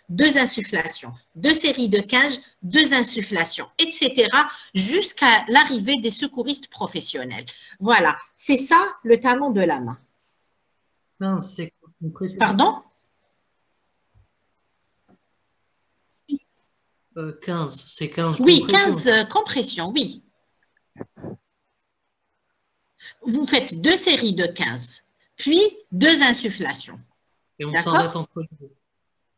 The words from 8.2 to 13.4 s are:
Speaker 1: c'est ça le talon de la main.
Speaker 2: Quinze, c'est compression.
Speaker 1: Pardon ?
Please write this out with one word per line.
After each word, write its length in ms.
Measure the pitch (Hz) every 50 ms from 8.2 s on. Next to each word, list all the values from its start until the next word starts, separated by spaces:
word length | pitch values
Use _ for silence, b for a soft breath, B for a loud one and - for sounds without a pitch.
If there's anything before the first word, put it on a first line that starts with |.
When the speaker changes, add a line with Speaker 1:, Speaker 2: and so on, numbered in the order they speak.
| B B B
Speaker 1:
c'est 220 | - - - 277
ça 360 | 254 269 - 330 359 392 392 - - -
le 160 | 226 233 226
talon 320 | 262 254 247 262 285 277
de 80 | 214 196
la 180 | 185 170 147 131
main. 220 | 123 117 123 - _ _ _ _ _ _ _ _ _ _ _ _ _ _ _ _ _ _ _ _ _ _ _ -
Speaker 2:
Quinze, 340 | 196 196 190 170 151 - -
c'est 180 | - 165 165 - _ _ _ _ _
compression. 360 | 160 160 165 - 185 185 - -
Speaker 1:
Pardon ? 440 | 233 196 196 196 285 427 - - - _ _ _ _ _ _ _ _ _ _ _